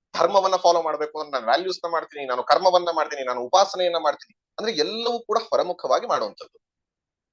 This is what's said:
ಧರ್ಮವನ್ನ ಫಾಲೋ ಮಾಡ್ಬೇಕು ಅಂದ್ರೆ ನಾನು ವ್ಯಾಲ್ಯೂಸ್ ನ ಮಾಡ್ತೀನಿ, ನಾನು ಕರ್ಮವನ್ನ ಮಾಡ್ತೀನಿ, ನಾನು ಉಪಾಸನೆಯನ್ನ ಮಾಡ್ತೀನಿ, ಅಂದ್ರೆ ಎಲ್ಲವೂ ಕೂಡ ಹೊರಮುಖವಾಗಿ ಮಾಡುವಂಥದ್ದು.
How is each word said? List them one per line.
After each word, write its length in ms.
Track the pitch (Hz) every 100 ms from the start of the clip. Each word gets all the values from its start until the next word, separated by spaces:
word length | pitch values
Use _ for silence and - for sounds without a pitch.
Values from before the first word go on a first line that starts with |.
| _ -
ಧರ್ಮವನ್ನ 360 | - 202 190 185
ಫಾಲೋ 260 | 175 170
ಮಾಡ್ಬೇಕು 380 | 160 147 151 156
ಅಂದ್ರೆ 120 | 151
ನಾನು 140 | 135 113
ವ್ಯಾಲ್ಯೂಸ್ 340 | 143 185 175
ನ 80 | 170
ಮಾಡ್ತೀನಿ, 340 | 165 151 147 131
ನಾನು 180 | 123
ಕರ್ಮವನ್ನ 460 | 123 151 185 180 175 160
ಮಾಡ್ತೀನಿ, 320 | 156 143 127
ನಾನು 140 | 123
ಉಪಾಸನೆಯನ್ನ 540 | 123 185 196 190 180 170
ಮಾಡ್ತೀನಿ, 440 | 151 143 - _ _ -
ಅಂದ್ರೆ 160 | 214
ಎಲ್ಲವೂ 460 | 226 185 220 233 240
ಕೂಡ 180 | 226 226 220
ಹೊರಮುಖವಾಗಿ 580 | 135 175 175 139 143 240
ಮಾಡುವಂಥದ್ದು. 520 | 143 107 - - _ _ _ _ _ _ _ _